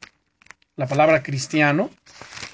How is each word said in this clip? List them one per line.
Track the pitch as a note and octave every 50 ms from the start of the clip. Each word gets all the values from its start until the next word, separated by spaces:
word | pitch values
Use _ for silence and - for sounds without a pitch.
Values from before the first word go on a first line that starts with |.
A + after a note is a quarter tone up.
| - - _ _ _ _ _ _ _ _ - _ _ _ _ -
la | C3+ B2+
palabra | C#3 D3 D3+ D#3+ D#3+ D3
cristiano. | C3+ - C#3 C3 - - D#3+ D3+ D3+ D3 C#3+ E3 A3 D#4 - _ _ - - - - - - - - -